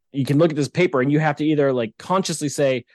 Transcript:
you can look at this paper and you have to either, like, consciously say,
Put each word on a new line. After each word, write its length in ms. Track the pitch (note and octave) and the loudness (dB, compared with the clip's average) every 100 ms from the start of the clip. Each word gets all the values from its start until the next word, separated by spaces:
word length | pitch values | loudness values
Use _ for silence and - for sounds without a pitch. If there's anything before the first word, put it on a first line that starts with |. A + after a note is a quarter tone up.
| _ | _
you 120 | C#3 | -4
can 140 | B2+ C#3+ | 0 2
look 120 | E3+ | 2
at 60 | D3 | 2
this 120 | C#3+ | -4
paper 340 | - F3+ C3 | 0 0 2
and 100 | C3 | 2
you 60 | D3 | 2
have 180 | D#3 - | 0 0
to 80 | |
either, 280 | D3+ D3+ C#3 | 0 2 2
like, 200 | B2+ A2+ - | 0 -4 -8
consciously 500 | - F#3+ F#3 E3 D3 | -4 -2 -2 -4 -4
say, 380 | - C#3 B2+ - | -2 0 0 -6